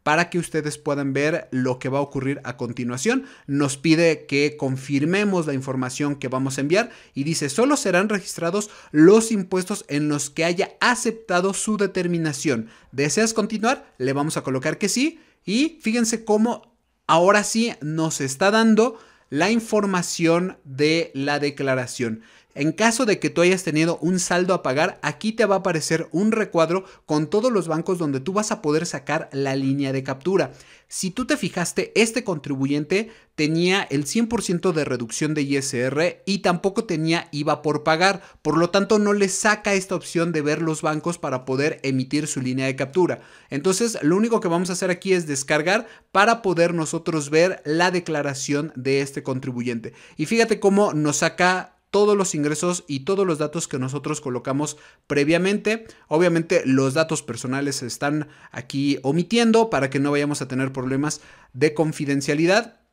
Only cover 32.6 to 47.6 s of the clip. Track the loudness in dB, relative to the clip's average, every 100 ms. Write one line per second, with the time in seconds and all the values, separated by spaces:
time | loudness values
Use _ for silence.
32.6 | -2 -2 0 -2 -2 -14 _ -2 0 2
33.6 | 0 0 -2 -4 -2 -2 0 -2 -2 0
34.6 | 0 0 -2 -4 -6 -4 -2 -2 0 -2
35.6 | -2 -2 -2 0 -2 -2 -4 -2 0 0
36.6 | 0 -2 -4 -2 0 0 -2 -4 -2 -2
37.6 | 0 0 0 2 2 0 -10 -8 0 2
38.6 | 4 2 4 4 4 2 0 2 0 0
39.6 | 0 -2 0 -6 -2 -2 0 0 0 0
40.6 | 0 0 -2 -2 -4 -4 -4 -4 -2 0
41.6 | 0 0 -2 -2 0 -2 -2 -4 -4 -2
42.6 | -2 -4 -2 0 0 0 -10 -20 _ -4
43.6 | -2 0 -2 0 2 2 2 0 0 -2
44.6 | -2 -2 -2 -2 0 0 0 -6 0 0
45.6 | 2 0 -2 -20 _ 2 4 2 0 2
46.6 | 2 2 -2 -4 -2 -2 2 4 4 0